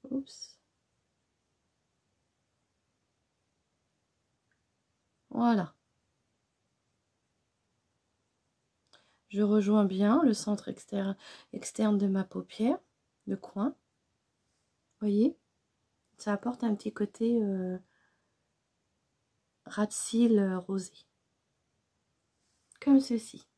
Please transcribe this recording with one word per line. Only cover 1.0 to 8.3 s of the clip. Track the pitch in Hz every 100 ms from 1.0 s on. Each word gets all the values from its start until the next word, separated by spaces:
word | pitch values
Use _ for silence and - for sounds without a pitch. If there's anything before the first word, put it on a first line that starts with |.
| _ _ _ _ _ _ _ _ _ _ _ _ _ _ _ _ _ _ _ _ _ _ _ _ _ _ _ _ _ _ _ _ _ _ _ _ _ _ _ _ _ _ _
Voilà. | 233 240 220 165 _ _ _ _ _ _ _ _ _ _ _ _ _ _ _ _ _ _ _ _ _ _ _ _ _ _